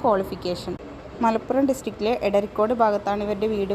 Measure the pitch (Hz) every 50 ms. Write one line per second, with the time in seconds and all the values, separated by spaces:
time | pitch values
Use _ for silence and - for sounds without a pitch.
0 | - 254 214 190 190 190 196 180 - 185 180 175 - - 180 - - - - -
1 | - - - - 240 226 226 220 - - 247 262 277 262 262 262 - 233 202 -
2 | 208 214 247 - - 208 202 202 202 208 - - 214 220 247 233 233 214 208 202
3 | 202 202 202 208 208 208 208 196 208 220 220 208 196 185 202